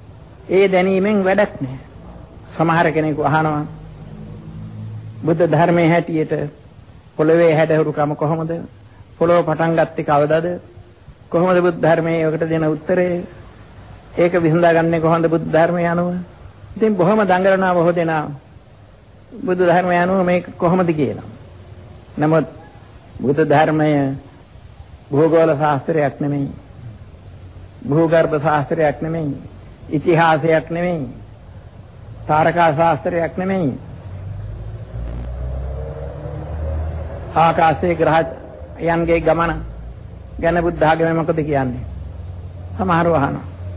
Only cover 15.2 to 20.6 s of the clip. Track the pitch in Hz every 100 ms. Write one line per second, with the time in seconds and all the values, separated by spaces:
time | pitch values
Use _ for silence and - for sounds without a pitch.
15.2 | 165 165 160 156 165 175 170 170 175 180
16.2 | 175 - - - - - 220 190 170 214
17.2 | 190 180 190 190 185 175 170 170 165 156
18.2 | 151 139 - - - - - - - -
19.2 | - 240 - 180 175 180 180 175 180 190
20.2 | 180 180 175 -